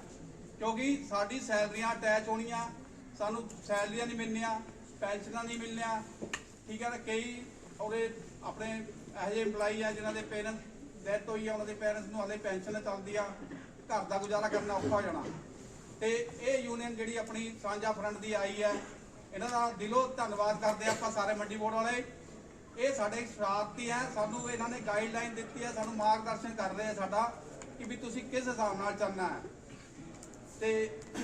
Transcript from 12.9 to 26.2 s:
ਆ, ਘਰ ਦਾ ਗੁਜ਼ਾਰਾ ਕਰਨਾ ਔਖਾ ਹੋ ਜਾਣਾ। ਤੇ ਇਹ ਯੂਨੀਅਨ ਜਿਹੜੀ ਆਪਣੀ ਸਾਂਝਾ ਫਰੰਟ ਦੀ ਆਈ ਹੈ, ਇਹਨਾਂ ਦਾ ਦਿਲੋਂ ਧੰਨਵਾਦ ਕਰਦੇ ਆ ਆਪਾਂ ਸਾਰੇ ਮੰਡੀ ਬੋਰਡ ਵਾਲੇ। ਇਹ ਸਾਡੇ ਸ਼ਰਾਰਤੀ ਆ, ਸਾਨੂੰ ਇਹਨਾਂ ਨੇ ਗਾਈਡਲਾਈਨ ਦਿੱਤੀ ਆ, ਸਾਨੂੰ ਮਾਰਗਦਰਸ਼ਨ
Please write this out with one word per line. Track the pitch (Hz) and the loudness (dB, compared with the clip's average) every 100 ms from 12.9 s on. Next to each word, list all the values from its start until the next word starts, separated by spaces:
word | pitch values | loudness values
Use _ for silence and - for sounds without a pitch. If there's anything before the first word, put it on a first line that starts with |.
| 196 196 208 | -4 -2 0
ਆ, | 202 196 - - - - - | 0 -4 -10 -10 -12 -14 -2
ਘਰ | 220 - | 0 2
ਦਾ | 196 | 0
ਗੁਜ਼ਾਰਾ | 202 208 214 | 2 2 4
ਕਰਨਾ | 202 202 | 2 2
ਔਖਾ | 196 - | 0 4
ਹੋ | 208 | 4
ਜਾਣਾ। | 196 165 - - - - - - - - | 2 -2 -4 -6 -10 -14 -14 -16 -16 -2
ਤੇ | 220 233 233 - | 2 2 0 -2
ਇਹ | 240 269 | 2 4
ਯੂਨੀਅਨ | 233 233 240 220 | 2 -2 -2 -2
ਜਿਹੜੀ | 220 233 | -2 -2
ਆਪਣੀ | 220 220 226 226 | -2 -2 -4 -4
ਸਾਂਝਾ | 202 208 214 | -2 0 2
ਫਰੰਟ | 208 208 208 | 0 -2 -2
ਦੀ | 214 | 0
ਆਈ | 208 196 208 | 2 2 4
ਹੈ, | 208 202 - - - - - | 2 2 -2 -10 -14 -16 -10
ਇਹਨਾਂ | 196 240 | -4 0
ਦਾ | 240 233 196 | 4 4 2
ਦਿਲੋਂ | 208 262 254 - | 4 6 6 4
ਧੰਨਵਾਦ | 226 208 208 214 | 0 4 4 6
ਕਰਦੇ | 214 208 214 | 4 4 4
ਆ | |
ਆਪਾਂ | 220 226 | 2 2
ਸਾਰੇ | 214 202 | 2 2
ਮੰਡੀ | 208 208 214 | 2 0 0
ਬੋਰਡ | 214 220 | 2 2
ਵਾਲੇ। | 226 247 247 - - - - - - 220 | 2 2 -2 -8 -14 -16 -16 -16 -12 2
ਇਹ | 262 | 2
ਸਾਡੇ | 247 208 233 233 - | 4 2 0 -4 0
ਸ਼ਰਾਰਤੀ | 208 202 214 - 240 | 2 4 2 -2 0
ਆ, | 240 254 214 | 0 0 2
ਸਾਨੂੰ | 214 233 240 | 2 0 -2
ਇਹਨਾਂ | 233 233 | -2 -2
ਨੇ | 247 214 | -2 0
ਗਾਈਡਲਾਈਨ | 208 226 226 233 226 | 2 2 0 -2 -4
ਦਿੱਤੀ | 220 262 | -6 -4
ਆ, | 240 | -4
ਸਾਨੂੰ | 226 214 220 | -2 -2 4
ਮਾਰਗਦਰਸ਼ਨ | 214 220 | 6 6